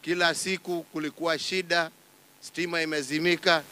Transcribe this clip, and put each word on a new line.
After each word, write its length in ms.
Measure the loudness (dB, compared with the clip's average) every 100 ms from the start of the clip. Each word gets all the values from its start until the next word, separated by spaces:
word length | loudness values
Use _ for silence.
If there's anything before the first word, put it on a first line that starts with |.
Kila 320 | -4 2 2
siku 480 | 2 -2 -4 -4 -6
kulikuwa 560 | -4 -6 -8 -4 -2 -2
shida, 520 | -2 -4 0 0 0 -8 _ _ _ _
stima 420 | -14 -6 -2 -2
imezimika 800 | 0 -2 -2 0 2 2 4 4 2